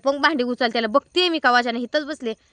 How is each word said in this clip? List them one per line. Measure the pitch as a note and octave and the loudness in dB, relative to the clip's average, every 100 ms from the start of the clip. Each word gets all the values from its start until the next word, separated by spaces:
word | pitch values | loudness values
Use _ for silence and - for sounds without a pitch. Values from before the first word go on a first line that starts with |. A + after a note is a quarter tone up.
| C4+ | -2
मग | C#4+ | 0
भांडी | C4+ B3 | 0 0
उचलतेल. | B3 B3 A#3+ A#3 A3+ | -2 -2 -2 -2 0
बघतेय | B3+ - F4 F4+ | 0 0 0 0
मी | D#4+ | 2
कवाच्यानं, | C4 B3 A#3+ A#3 | 2 2 2 -4
इथंच | A#3+ D4+ C#4+ | -4 -4 -4
बसले. | D4+ A#3+ A3 _ | -8 -8 -10 _